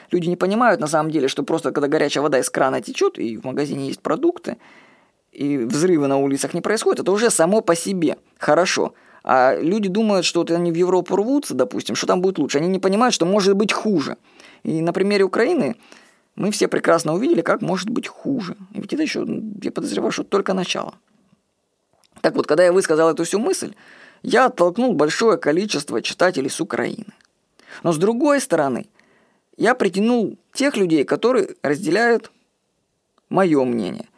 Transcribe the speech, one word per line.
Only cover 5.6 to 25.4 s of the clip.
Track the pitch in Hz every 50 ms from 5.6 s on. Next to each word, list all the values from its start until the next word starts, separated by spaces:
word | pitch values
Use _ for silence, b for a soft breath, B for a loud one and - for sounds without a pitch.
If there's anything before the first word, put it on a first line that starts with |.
| 113 120 - 143 160 185 180 156 143
на | 135 139 139
улицах | 139 139 139 135 - 139 -
не | 170
происходят, | 175 214 202 220 - 381 370 -
это | - - 370
уже | 208 233 226
само | - - 160 170 202 220 -
по | - 170
себе | 170 - 190 196 185 165 139 - - _ _ _ -
хорошо. | - - 151 160 180 190 - - 85 - - b b b b b b
А | - - 131 123 - 110
люди | 80 104 160 190 226 208 196
думают, | 180 214 226 214 208 190 165
что | - - 170
вот | 165 151
они | 165 170 175 175 165
в |
Европу | 165 180 180 185 180 175 - 190
рвутся, | 190 202 233 277 294 285 - -
допустим, | 127 131 - - - 123 - 107
что | - -
там | 170 190 185
будет | 180 190 190 170
лучше. | 143 117 - 143
Они | 156 180
не | 190 190
понимают, | 190 190 190 208 247 247 -
что | - 165
может | 175 196 214 185 196 202
быть | 196 220 196 -
хуже. | - - 220 208 160 131 - - - B B B B B B B B B
И | - 151 160 165
на | 170 170
примере | 190 190 202 208 202 196
Украины | 185 - 208 226 285 359 294 214 131 110 - b b b b b b b b b b b
мы | - 165 196
все | 208 - 185
прекрасно | 180 - - - - 165 165 156 156 156
увидели, | 180 240 339 339 190
как | 165 - 196 214 -
может | 151 180 180 185 214
быть | 240 - - -
хуже. | - - - 277 277 254 196 170 175 208 196 185 202
И | 202
ведь | - - -
это | 285 311
ещё, | 254 - - - - - - - 214 208 - -
я | -
подозреваю, | - - - - - - - -
что | - - -
только | - - 196 196 - 190
начало. | 190 185 - - - - - - _ _ _ _ _ _ _ _ _ _ _ _ _ _ _ _ _ _ _ _ _ _ _ _ - -
Так | 160 165
вот, | 254 -
когда | - 151 156 185
я | 180 175
высказал | 190 190 - 160 151 165 165
эту | 156 143 170
всю | 170 - 196
мысль, | 233 359 381 - - - - B B B B B B B B B B
я | - - 233 262
оттолкнул | 247 254 - 175 175 175 226 240 262 202
большое | 147 151 151 170 - 233 226 202
количество | -